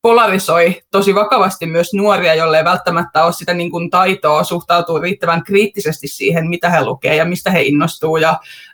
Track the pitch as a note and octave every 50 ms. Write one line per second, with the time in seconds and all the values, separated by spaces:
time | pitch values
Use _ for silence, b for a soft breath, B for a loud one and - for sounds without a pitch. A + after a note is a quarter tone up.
0 | - A#3 A3+ A#3+ A3+ G#3 F#3+ F#3+ - - D#3+ E3+ E3+ F3 F3+ - _ _ - G3+
1 | G3+ G3+ G3 G#3 G#3 G#3 C4 A#3 F#3 F#3+ - - E3+ D#3+ D#3+ E3+ F3 - - G3
2 | G3+ G#3 G3 F3+ F3+ E3 D#3+ D#3+ E3 E3 D#3 D#3+ D#3+ E3+ F3+ F3 - F3+ E3+ E3+
3 | E3+ - - D#3 E3 E3+ E3+ - F3 F3 F3 F3 F3 F3 E3+ E3+ E3+ E3+ - F3+
4 | F#3 F#3+ F#3+ F#3+ - D3+ D3+ D#3 - - F3 E3+ - - F3 F3 E3+ - E3 D3+
5 | D#3+ F3+ G3+ - - E3+ E3 E3+ - - G3+ G3 A3 - _ G3+ - D3+ E3+ -
6 | - - - - - - E3 E3 D#3+ E3 F3 F3 - F3 F3 D#3 C3+ A#2 - -
7 | - C#3+ D#3 D3+ D#3+ F3 F3+ - - F#3+ F#3+ E3 D3 C#3 D3 D3 E3 D#3+ - -
8 | D#3 D#3+ D#3+ D#3+ D#3 D#3+ D#3+ - B B B B B B